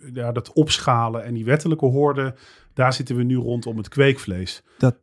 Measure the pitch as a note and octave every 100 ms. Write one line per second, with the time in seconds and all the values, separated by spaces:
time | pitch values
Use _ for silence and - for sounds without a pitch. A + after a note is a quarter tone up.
0 | C#3 B2 A#2+ A#2+ - D#3 D3+ - - A#2+
1 | A2+ A#2 A2+ A#2 A2 D3+ E3 D#3 C3 C3+
2 | D3 C3+ C3+ B2+ - - _ - C3 B2+
3 | B2+ B2 B2 B2+ A#2+ A#2+ A2+ A2+ G#2 C#3
4 | C#3 C3 - F2+ F#2 - _ _ C3 -